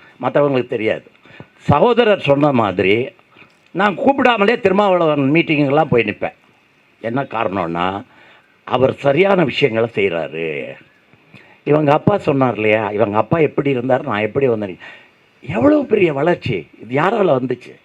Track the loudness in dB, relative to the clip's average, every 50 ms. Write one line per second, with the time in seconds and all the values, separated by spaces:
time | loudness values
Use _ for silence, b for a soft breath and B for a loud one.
0 | b b b -8 -4 -2 0 2 2 2 0 -2 -2 -4 -4 -4 -2 -2 -2 -4
1 | -8 -16 _ _ B B B B B B _ _ 0 0 2 2 2 2 2 2
2 | 2 2 0 0 2 0 2 2 2 2 2 2 0 0 0 0 0 2 2 0
3 | -2 -4 -10 _ _ b b b b b b _ _ _ -4 -2 -2 -2 -2 0
4 | 0 0 2 2 2 2 2 2 2 0 2 2 0 0 2 2 2 2 2 2
5 | 2 2 2 2 2 2 2 2 2 2 0 0 0 2 2 0 2 2 0 0
6 | 0 0 -4 -6 -8 -8 -8 _ _ _ _ _ _ _ _ _ _ _ _ _
7 | -8 -6 -6 -6 -6 -6 -4 -4 -4 -2 -2 -4 -4 -2 -2 -2 -2 -2 -4 -6
8 | -10 b b b b b b b b b b b _ -2 0 2 2 0 0 0
9 | -2 0 2 2 2 4 2 2 0 0 0 0 0 0 2 0 -2 -2 0 0
10 | 0 0 0 -4 -6 -6 -6 -6 -6 -6 -6 -8 -10 -12 -14 -16 -20 _ _ _
11 | _ _ _ _ _ b b b b b b b -2 0 0 2 4 4 2 2
12 | 2 0 0 0 0 0 0 2 2 0 0 0 2 2 2 2 0 -2 -2 0
13 | 0 0 0 0 0 0 0 0 0 0 0 -2 -2 -2 -2 -2 -2 -2 -2 -2
14 | -2 -2 -4 -2 -2 -2 -2 0 0 0 0 -2 -4 -8 -10 B B B B B
15 | B B B _ _ _ _ _ -12 -8 -2 0 2 2 2 2 0 0 0 0
16 | 0 0 0 0 -2 -2 -2 -2 -4 -6 -6 -6 -8 -12 _ -20 -10 -6 -2 0
17 | 0 0 0 0 2 2 0 0 -2 -4 -6 -8 -10 -16 -20 -20